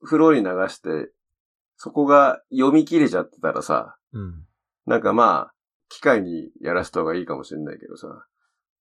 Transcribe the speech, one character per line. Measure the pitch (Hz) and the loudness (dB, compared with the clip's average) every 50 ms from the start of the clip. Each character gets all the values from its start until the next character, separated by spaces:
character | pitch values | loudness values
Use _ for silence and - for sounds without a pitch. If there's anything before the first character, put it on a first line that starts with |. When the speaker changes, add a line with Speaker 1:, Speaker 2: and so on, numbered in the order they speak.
Speaker 1:
フ | - - 156 | -6 -2 2
ロ | 151 160 160 | 4 4 4
ー | 151 127 | 4 2
に | 101 | 0
流 | 92 92 92 95 95 | -2 -2 -4 -4 -4
し | - - | -6 -12
て、 | - - 80 76 - - _ _ _ _ _ _ _ _ _ _ _ _ _ | -8 -8 -6 -6 -8 -10 _ _ _ _ _ _ _ _ _ _ _ _ _
そ | _ - - | _ -18 -6
こ | - 147 143 | -2 -2 2
が | 139 143 143 143 131 - - _ _ | 6 6 6 6 4 2 -4 _ _
読 | 131 131 131 139 | -2 0 2 4
み | 143 156 151 | 4 4 2
切 | - 165 165 | 2 2 2
れ | 147 117 | 2 2
ち | 90 | 2
ゃ | 87 | -2
っ | - - | -4 -4
て | _ _ | _ _
た | - 78 | -6 -4
ら | - - | -4 -4
さ、 | - - 76 60 53 - - _ _ _ - | -4 -2 -2 -2 -2 -6 -16 _ _ _ -14
Speaker 2:
う | 110 | -12
ん。 | 98 90 85 80 78 _ _ _ _ _ _ _ _ | -12 -12 -14 -16 -20 _ _ _ _ _ _ _ _
Speaker 1:
な | - 117 | -2 -2
ん | 113 | 0
か | 107 101 104 | 0 0 2
ま | 117 120 - - - - - | 4 4 4 2 0 -4 -8
あ、 | _ _ _ _ _ _ _ _ | _ _ _ _ _ _ _ _
機 | - - | -20 -2
械 | - 143 127 107 | 0 2 2 2
に | 92 87 85 82 - - _ - | 0 -4 -8 -10 -12 -14 _ -10
や | - 78 87 | -6 -4 -4
ら | 90 85 | -4 -4
せ | - | -4
た | - 85 | -6 -4
方 | 82 | -4
が | 80 82 | -4 -4
い | 90 87 | -6 -6
い | |
か | - 73 | -8 -10
も | 65 71 | -12 -10
し | - 76 | -12 -12
れ | 76 | -12
な | 76 73 - | -12 -12 -14
い | - | -16
け | - | -18
ど | - - | -20 -20
さ、 | - - - - - - _ _ _ _ _ _ _ _ _ _ _ | -18 -18 -20 -20 -20 -20 _ _ _ _ _ _ _ _ _ _ _